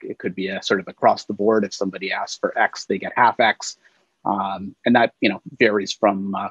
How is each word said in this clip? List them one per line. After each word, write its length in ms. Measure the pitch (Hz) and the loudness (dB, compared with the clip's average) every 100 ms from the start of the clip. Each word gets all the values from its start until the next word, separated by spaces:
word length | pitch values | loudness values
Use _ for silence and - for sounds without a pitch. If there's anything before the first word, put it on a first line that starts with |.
it 180 | - - | -12 -10
could 160 | 98 | -8
be 140 | 92 95 | -6 -6
a 120 | 95 | -6
sort 200 | - 101 | -2 -2
of 80 | 90 | -2
across 380 | - 113 101 - | 0 2 2 -2
the 80 | |
board. 280 | 101 104 110 | -2 2 2
If 100 | 92 | 0
somebody 380 | - 98 92 95 | -2 -4 -4 -6
asks 260 | 98 98 - | -6 -6 -6
for 220 | 95 117 | -4 0
X, 280 | 110 - - | 0 -2 -6
they 120 | 98 | -4
get 140 | 101 | -2
half 240 | - 117 - | 2 2 4
X, 380 | 113 - - - _ _ _ _ | 2 0 -8 -14 _ _ _ _
um, 500 | - 98 95 95 98 - - | -4 -2 -2 -6 -10 -4 2
and 100 | 120 | 4
that, 160 | 117 - | 4 0
you 80 | 104 | -2
know, 140 | 98 - - | -2 -6 2
varies 340 | 113 104 98 | 2 2 -2
from, 420 | - 104 95 98 | 0 2 2 -2
uh, 140 | 95 98 | -6 -6